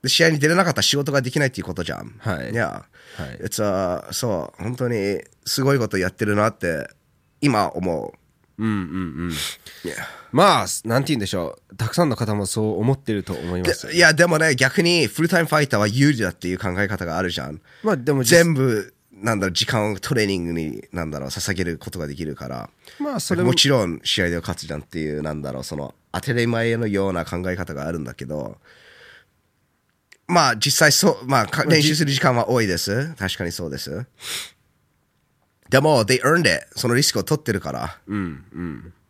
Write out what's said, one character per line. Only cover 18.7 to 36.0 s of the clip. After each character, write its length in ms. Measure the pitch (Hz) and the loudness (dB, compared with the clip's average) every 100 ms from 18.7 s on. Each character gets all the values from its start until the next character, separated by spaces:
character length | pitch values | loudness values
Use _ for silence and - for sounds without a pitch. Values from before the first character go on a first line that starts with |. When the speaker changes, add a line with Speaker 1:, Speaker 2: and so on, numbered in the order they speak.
| 110 95 _ _ | 0 -4 _ _
Speaker 1:
な 240 | 98 107 107 | -6 -2 0
ん 40 | |
だ 80 | 92 | 0
ろ 40 | |
う、 20 | |
時 120 | 85 - | -2 -2
間 260 | 110 107 | 0 0
を 60 | 95 | -4
ト 140 | - | -2
レ 100 | 127 | 0
ー 20 | 104 | 2
ニ 100 | 95 | 0
ン 80 | 85 | -2
グ 80 | |
に、 300 | 85 78 55 - | -2 -4 -8 -10
な 120 | 90 80 | -8 -6
ん 60 | |
だ 80 | 71 | -6
ろ 60 | 67 | -8
う、 40 | |
捧 240 | 92 - | -8 -4
げ 100 | 92 87 | -2 -2
る 120 | 80 | -4
こ 120 | - | -10
と 100 | 92 | -8
が 80 | 76 | -8
で 80 | 69 | -8
き 80 | |
る 120 | 78 69 | -8 -8
か 120 | 67 | -10
ら。 220 | 62 - _ - - | -10 -12 _ -20 -8
Speaker 2:
ま 160 | 285 247 | -6 -4
あ、 40 | |
そ 160 | - 170 | -2 2
れ 60 | |
も 80 | 123 | 2
Speaker 1:
も 60 | - | 4
ち 120 | 139 | 4
ろ 180 | 131 92 | 4 2
ん 140 | 80 | -2
試 200 | - - | -2 0
合 60 | 87 | 0
で 100 | 85 | 0
勝 200 | 82 87 | -4 -8
つ 80 | 80 | -6
じ 60 | |
ゃ 40 | 76 | -10
ん 40 | |
っ 20 | |
て 160 | - 82 | -8 -6
い 180 | 76 73 | -4 -4
う、 40 | |
な 120 | 76 | -4
ん 80 | 76 | -6
だ 100 | 67 | -6
ろ 100 | 65 | -8
う、 20 | - | -8
そ 100 | 73 | -10
の、 180 | 71 _ _ | -10 _ _
当 80 | - | -6
た 120 | - | -2
り 140 | 120 117 | 0 2
前 300 | 117 117 113 | 0 0 0
の 100 | 113 | 0
よ 220 | 98 98 | 0 0
う 40 | |
な 120 | 87 82 | -2 -4
考 120 | 90 92 | -4 -4
え 40 | 90 | -4
方 180 | 87 | -6
が 120 | 69 73 | -6 -6
あ 60 | |
る 80 | 85 | -6
ん 40 | 62 | -10
だ 80 | |
け 120 | 60 65 | -12 -8
ど、 320 | 76 57 - _ - - - - - _ _ _ _ _ _ _ _ _ _ - | -8 -8 -14 _ -20 -20 -20 -20 -20 _ _ _ _ _ _ _ _ _ _ 0
ま 220 | 175 139 | 4 4
あ、 60 | 110 | 2
実 220 | 143 - | 0 4
際 120 | 151 | 4
そ 280 | - 190 131 | 6 4 2
う、 20 | 127 | 2
ま 160 | 135 | 2
あ、 40 | 104 | 2
か-、 160 | - 151 | 0 4
Speaker 2:
ま 60 | |
あ、 40 | 160 | 4
じ- 20 | |
Speaker 1:
練 20 | |
習 120 | 151 151 | 4 2
す 100 | 147 | 0
る 60 | |
時 80 | 131 | 2
間 160 | 143 120 | 2 2
は 140 | 110 | 2
多 120 | 123 | 2
い 60 | 107 | 2
で 100 | 85 | 0
す。 380 | - 110 151 143 | 0 -2 -2 -6
確 200 | 95 - | -6 -4
か 80 | 87 | -6
に 60 | |
そ 140 | 82 82 | -4 -8
う 20 | |
で 80 | 65 | -8
す。 260 | - 71 127 _ - - - _ _ _ _ _ _ _ _ _ _ _ _ | -8 -8 -10 _ -10 -10 -10 _ _ _ _ _ _ _ _ _ _ _ _
で 100 | 135 | 4
も、 260 | 151 139 | 6 4